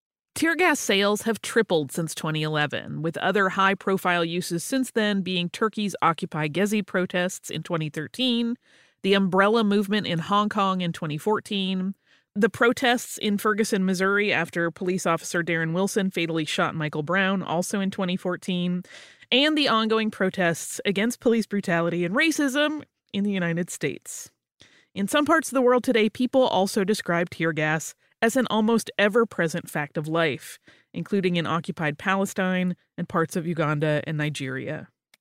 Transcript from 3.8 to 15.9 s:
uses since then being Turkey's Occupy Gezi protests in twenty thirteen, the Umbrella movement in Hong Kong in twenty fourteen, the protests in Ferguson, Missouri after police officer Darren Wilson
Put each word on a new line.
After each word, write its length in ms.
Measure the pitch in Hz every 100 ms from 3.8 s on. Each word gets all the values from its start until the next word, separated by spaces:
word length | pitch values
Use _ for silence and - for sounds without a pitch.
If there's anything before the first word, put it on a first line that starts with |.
| 202 190 180 175
uses 400 | 170 175 - 170
since 280 | - 262 254
then 300 | 233 208 196
being 280 | 180 180 175
Turkey's 460 | - 220 - 208 -
Occupy 460 | 160 160 180 156 156
Gezi 380 | 170 202 214 196
protests 640 | 185 185 185 180 - -
in 140 | 160
twenty 260 | 160 170 156
thirteen, 680 | 156 139 - 254 233 233 247 _ _ _ _
the 140 | 196 196
Umbrella 480 | 190 185 202 233
movement 440 | 208 202 196 208 -
in 120 | 165
Hong 300 | 165 202 208
Kong 320 | 214 196 185
in 120 | 170
twenty 240 | - 160 151
fourteen, 800 | 214 214 - 202 190 190 185 - _ _ _ 202
the 140 | 220
protests 680 | - 240 254 247 247 - -
in 200 | 208 202
Ferguson, 480 | 214 208 214 202 185
Missouri 460 | 180 190 202 208
after 400 | 143 165 175 170
police 340 | - 180 185 180
officer 380 | 165 - 175
Darren 300 | 170 165 160
Wilson 360 | 170 196